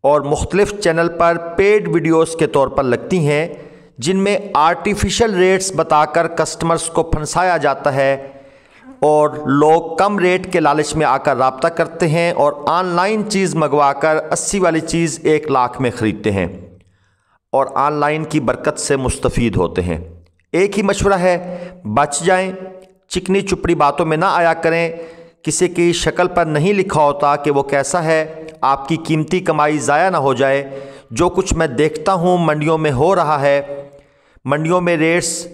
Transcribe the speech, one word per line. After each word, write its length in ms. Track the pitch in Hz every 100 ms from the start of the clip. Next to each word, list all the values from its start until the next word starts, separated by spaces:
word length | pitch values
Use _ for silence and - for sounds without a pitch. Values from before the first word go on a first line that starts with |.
और 220 | 135 147 139
मुख्तलिफ 440 | 156 - 180 202
चैनल 340 | 202 175 165 170 170
पर 200 | 170 170 170 -
पेड 300 | 196 214 170
वीडियोज़ 480 | 165 156 160 160 -
के 80 | 151
तौर 260 | 143 131 135
पर 80 |
लगती 400 | 131 120 - 185
हैं, 200 | 147 147 170 - - - - -
जिनमें 520 | 123 190 196 202 - -
आर्टिफिशियल 800 | 156 - 196 202 202 - 226 185
रेट्स 360 | 185 190 185 147
बताकर 580 | 160 151 151 170 165
कस्टमर्स 540 | 165 156 - 165 165 -
को 220 | - 160
फंसाया 420 | 156 151 170 185 170
जाता 320 | 143 135 143
है 460 | 135 135 139 - - - - _ _ - -
और 400 | 147 151 151 151 147
लोग 500 | 139 151 165 165 -
कम 200 | 196 202
रेट 320 | 180 180 180
के 80 | 175
लालच 340 | 151 151 151
में 100 | 156 147
आकर 300 | 135 143 127
राब्ता 320 | 131 131 -
करते 360 | - 160 - 170
हैं 260 | 165 170
और 180 | - 143 143 143
ऑनलाइन 540 | 165 185 175 190 220
चीज़ 320 | 208 196 185 147
मंगवाकर 600 | 151 143 143 143 160 156
अस्सी 420 | 156 - - 202
वाली 200 | 180 160
चीज़ 360 | 160 165 165 135 -
एक 220 | 151 147
लाख 300 | 131 123 -
में 100 | 123
ख़रीदते 380 | - 107 95 107
हैं 180 | 98 87 95 - - _ _ _ _ _ _ _
और 140 | 131 135 -
ऑनलाइन 460 | 143 151 147 156
की 160 | 156 156
बरकत 380 | 117 - 147 151
से 180 | - 139
मुस्तफ़ीद 600 | 127 - 123 - 117 95
होते 260 | 85 -
हैं। 160 | 87 82 - - _ _ _
एक 220 | 165 202
ही 80 | 202
मशवरा 340 | 202 196 202 190
है, 640 | 185 175 - - - - 107
बच 340 | 110 147 -
जाएं, 320 | 165 185 190 190 190 - - _ _
चिकनी 320 | 180 180 196
चुपड़ी 320 | 196 185 170 170
बातों 280 | 143 139
में 120 | 165 156
ना 140 | 190
आया 220 | 160 170 165
करें, 440 | 160 165 165 165 - - - _
किसी 240 | - 147 160
की 220 | 160 170
शक्ल 320 | 170 160 - -
पर 180 | 180 160
नहीं 260 | 151 170
लिखा 280 | 202 104 151
होता 320 | 147 143 143 143
कि 140 | 151
वो 120 | 143
कैसा 360 | 139 143 135 180
है, 460 | 160 160 156 160 160 -
आपकी 320 | 131 139 - 160
कीमती 420 | 165 156 156 180
कमाई 360 | 180 156 151 151
ज़ाया 300 | 123 147 190
ना 80 | 170
हो 160 | 139
जाए। 540 | 123 135 139 139 - - - _
जो 160 | 113 170
कुछ 240 | 175 185
मैं 200 | 165 160 120
देखता 360 | 151 151 156
हूँ 240 | 190 175 180 165
मंडियों 320 | 151 151 160
में 120 | 156
हो 200 | 123 160
रहा 240 | 190 151 151
है, 400 | 143 143 139 143 139 - _ _ _ _
मंडियों 360 | 127 143 156 180
में 160 | 175 170
रेट्स 500 | 160 170 - - -